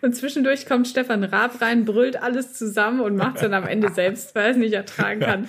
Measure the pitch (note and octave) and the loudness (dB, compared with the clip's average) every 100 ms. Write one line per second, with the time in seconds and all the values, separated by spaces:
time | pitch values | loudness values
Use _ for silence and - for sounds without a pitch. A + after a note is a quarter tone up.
0 | B3+ B3 C#4 C#4+ C4 C4+ - B3 B3 - | -2 0 -4 0 0 0 0 0 2 0
1 | B3 G#3+ F#3+ F#3+ A#3+ A#3+ A3+ A#3 G#3+ G#3 | 0 0 0 0 0 0 2 2 2 2
2 | C4 B3+ B3 B3 B3+ - A3 G3+ G#3 B3+ | 2 0 -2 -2 -4 -6 -4 0 0 0
3 | G#3+ G3+ G#3+ B3+ A3 G3 F3+ G#3+ G3+ F#3+ | 0 0 0 0 0 0 0 0 0 2
4 | F#3 A3+ - A3 G#3+ B3+ A3 G3+ G3 - | 0 -2 -6 0 2 2 2 0 -4 -2
5 | G#3 G#3 A3+ G3 | -2 0 0 0